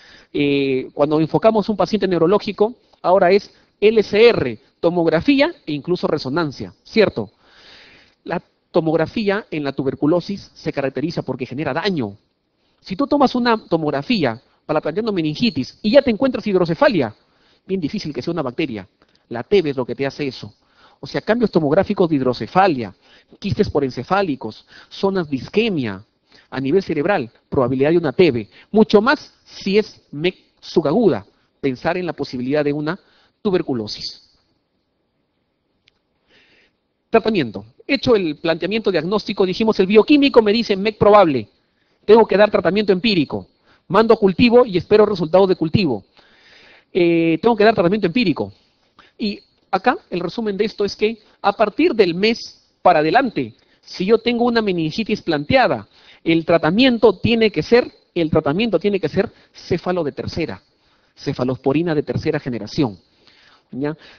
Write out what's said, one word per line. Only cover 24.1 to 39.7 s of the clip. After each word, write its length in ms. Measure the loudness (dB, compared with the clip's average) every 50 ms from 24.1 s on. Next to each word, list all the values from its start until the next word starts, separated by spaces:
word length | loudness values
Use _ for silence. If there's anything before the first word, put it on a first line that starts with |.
| -2 -2 -2 -2 -4 -6 -8 -12 -12 -14 -20 _ -20 -20 -20 _
zonas 420 | -10 -4 -2 -2 -2 -2 -4 -4
de 60 | -6
isquemia 680 | -8 -8 -4 -2 -2 0 0 -2 -2 -4 -4 -6 -10 -14 _ _ _ _ _ _ _ _ -12
a 120 | -8 -6
nivel 200 | -4 0 0 0
cerebral, 480 | 0 -2 -4 -4 -2 -2 -2 -2 -4 -6 _ _ _ -6
probabilidad 420 | -2 -2 0 0 0 0 2 2
de 60 | 2 2
una 160 | 0 0 2
T 180 | 4 4 4
B. 180 | 4 0 -4 -10 _ -20 -12 _
Mucho 300 | 2 2 2 4 4 2
más 320 | 4 4 0 -2 -4 -14 _ _ _
si 340 | _ -16 -10 -4 0 0 0
es 240 | 0 -2 -6 _ _ _
mec 260 | -10 -4 -4 -4 -4 _ _ _ _ _
subaguda, 640 | -10 -2 -2 0 0 2 0 2 2 2 0 0 -6 _ _ _ _ _ _ _
pensar 380 | -6 -6 -4 -4 -4 -4 -4 -4
en 80 | -4
la 80 | -6 -6
posibilidad 500 | -8 -8 -8 -8 -8 -4 -2 -2 0 0
de 100 | 0 -2
una 260 | -4 -4 -6 -6 -8 _ _ _ _ _ _ _ _
tuberculosis. 880 | -4 -2 -2 -2 -2 -2 -4 -6 -6 -8 -10 -14 -14 -16 -16 -18 _ _ _ _ _ _ _ _ _ _ _ _ _ _ _ _ _ _ _ _ _ _ _ _ _ _ _ _ _ _ _ _ _ _ _ _ _ _ _ _ _ _ _ _ _ _ _ _ _ _ _ _ _ _ _ _ _ _
Tratamiento. 560 | -2 -2 0 0 -2 -2 -2 -4 -6 -12 -14 -16 _ _ -8
Hecho 300 | -4 -4 -2 0 0 0
el 220 | 2 0 -2 -6 -4
planteamiento 540 | -4 -4 -4 -2 -4 -4 -4 -2 -2 -2
diagnóstico, 540 | -2 -2 -2 -2 -4 -4 -4 -4 -2 -2 -2
dijimos, 340 | -2 0 -2 0 0